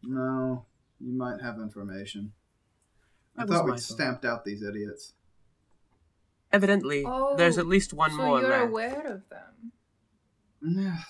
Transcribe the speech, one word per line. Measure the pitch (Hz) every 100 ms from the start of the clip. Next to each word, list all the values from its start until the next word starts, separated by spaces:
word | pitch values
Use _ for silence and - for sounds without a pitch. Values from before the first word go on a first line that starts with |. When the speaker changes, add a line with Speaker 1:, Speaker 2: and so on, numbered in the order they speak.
Speaker 1:
No, | 123 131 131 131 131 127 - _ _ -
you | 123 127
might | 123 -
have | 120 107
information. | 107 104 101 95 101 104 104 - _ _ _ _ _ _ _ _ _ -
I |
Speaker 2:
That | 214
was | 170
Speaker 1:
thought | 139
we'd |
Speaker 2:
my | 120
fault. |
Speaker 1:
stamped | - - 135 127
out | 120 117
these | 101 104
idiots. | 104 104 104 - - _ _ _ _ _ _ _ _ _ _ _ _ _ _
Speaker 2:
Evidently, | 202 196 202 131 143 139
Speaker 3:
Oh, | 254 277 277
Speaker 2:
there's | 170 165
at | 170
least | 190 -
one | 147 156
Speaker 3:
so | 151
Speaker 2:
more | 151 139
Speaker 3:
you're | 262
Speaker 2:
left. | 254 240
Speaker 3:
aware | 220 240 277 302
of | 196 -
them? | 185 190 - 233 - _ _ _ _ _ _ _ -
Speaker 1:
Yeah, | 160 185 196 170